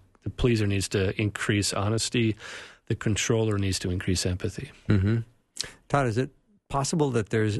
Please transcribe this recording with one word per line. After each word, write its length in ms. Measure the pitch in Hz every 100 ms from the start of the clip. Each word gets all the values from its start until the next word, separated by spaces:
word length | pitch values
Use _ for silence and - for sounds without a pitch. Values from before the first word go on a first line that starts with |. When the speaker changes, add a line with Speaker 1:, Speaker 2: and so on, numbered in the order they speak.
| - _
Speaker 1:
the 60 | 101
pleaser 380 | - 127 113 104
needs 220 | 98 90
to 300 | 104 95 -
increase 520 | 104 - - 104 98
honesty. 640 | 107 101 113 - 127 110 104 - - - - _
The 80 | 113
controller 640 | 117 101 - 113 110 101
needs 220 | 98 90
to 100 | 95
increase 360 | 90 - 90 92
empathy. 460 | 92 - - 139 - -
Speaker 2:
Mm-hmm. 300 | 104 98 113 113 _ _ - - - _
Todd, 200 | 143 127
is 100 | 110
it 140 | 143 - _ _ _
possible 420 | 139 135 175 147
that 180 | 117 101
there's 280 | 113 107 101